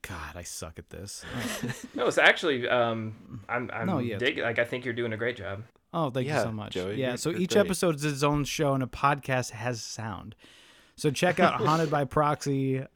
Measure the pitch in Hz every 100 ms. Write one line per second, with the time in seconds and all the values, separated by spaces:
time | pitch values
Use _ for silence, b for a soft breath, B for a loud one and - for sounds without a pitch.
0 | - 85 80 90 85 - 80 - - 80
1 | 98 - - 127 113 - 127 - - 277
2 | 240 - 160 202 175 131 120 123 117 113
3 | 110 107 - 117 - 120 123 110 - 160
4 | 123 101 123 147 120 120 120 127 127 113
5 | 120 110 120 120 95 98 117 _ _ 170
6 | 147 131 131 147 113 110 104 92 92 107
7 | 127 123 175 175 180 208 196 185 180 147
8 | 151 139 147 147 143 - 147 135 127 -
9 | 139 147 135 127 120 107 120 117 - -
10 | 110 87 98 - b b b b b b
11 | 151 131 180 175 170 123 147 160 160 147
12 | 135 151 147 147 143 135 135 131 135